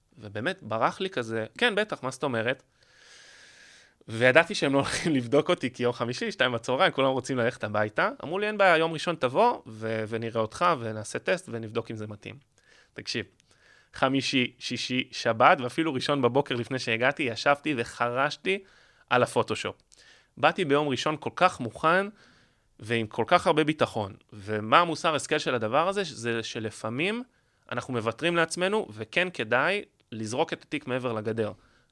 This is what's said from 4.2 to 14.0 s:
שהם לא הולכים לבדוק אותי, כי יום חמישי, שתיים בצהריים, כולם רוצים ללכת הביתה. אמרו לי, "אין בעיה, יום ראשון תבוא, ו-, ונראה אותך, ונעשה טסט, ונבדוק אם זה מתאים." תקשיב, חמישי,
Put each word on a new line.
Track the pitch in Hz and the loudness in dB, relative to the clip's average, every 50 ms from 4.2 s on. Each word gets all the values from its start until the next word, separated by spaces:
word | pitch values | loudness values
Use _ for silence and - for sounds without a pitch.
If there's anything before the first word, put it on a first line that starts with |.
| 120 127 127 151 170 - 208 | 4 6 8 6 6 4 0
שהם | - 156 143 135 | -2 0 2 2
לא | 139 | 2
הולכים | - - - - - 175 156 | 0 0 -2 -4 -2 0 0
לבדוק | 131 120 117 120 143 151 - | 0 0 4 2 2 4 4
אותי, | 180 - - 123 127 | 0 0 0 -8 -4
כי | - 123 | -2 -2
יום | 120 120 | -2 0
חמישי, | - 123 117 123 - 233 226 | -2 -4 -4 -4 -4 -4 -4
שתיים | - - 127 127 | -2 0 0 0
בצהריים, | 123 113 - - 127 135 190 175 | 0 -2 -2 -2 0 2 2 2
כולם | 135 - 135 135 | 2 2 2 2
רוצים | 131 131 120 - 139 127 | 2 0 -2 -4 -2 0
ללכת | 117 117 123 - - | 0 0 -2 -2 -6
הביתה. | 107 104 107 107 110 - - 170 208 285 - - | -2 0 0 0 0 0 -2 -2 -2 -2 -6 -10
אמרו | 139 165 190 | -8 -6 -4
לי, | 208 208 | -4 -2
"אין | 214 208 | 2 4
בעיה, | 196 185 170 160 | 6 6 6 6
יום | 160 165 165 | 4 2 0
ראשון | 151 - 175 170 | -2 -4 -4 -4
תבוא, | 160 - 127 127 160 220 240 - - - - | 0 0 0 4 4 4 4 4 0 -6 -14
ו-, | 110 107 110 113 113 110 110 104 | -14 -8 -6 -4 -2 -2 -4 -4
ונראה | 113 110 117 113 110 117 | -4 -4 -4 -2 -2 0
אותך, | 110 107 - - 175 175 170 131 | -2 -2 0 2 2 2 2 2
ונעשה | 117 113 110 107 104 - - 131 | -2 -6 -8 -8 -8 -6 -8 -6
טסט, | - - 185 175 - - | -2 -2 -2 -2 -2 -8
ונבדוק | 117 117 113 107 110 117 113 - | -10 -10 -8 -6 -6 -6 -6 -6
אם | 117 | -8
זה | 107 107 104 | -10 -10 -12
מתאים." | 104 104 - 104 104 139 _ _ _ _ _ _ _ _ _ _ - | -12 -14 -14 -14 -16 -16 _ _ _ _ _ _ _ _ _ _ -16
תקשיב, | - 107 - - 120 98 - _ _ _ _ _ _ _ _ - _ _ _ - | -14 -8 -6 -6 -6 -6 -8 _ _ _ _ _ _ _ _ -20 _ _ _ -4
חמישי, | - | 0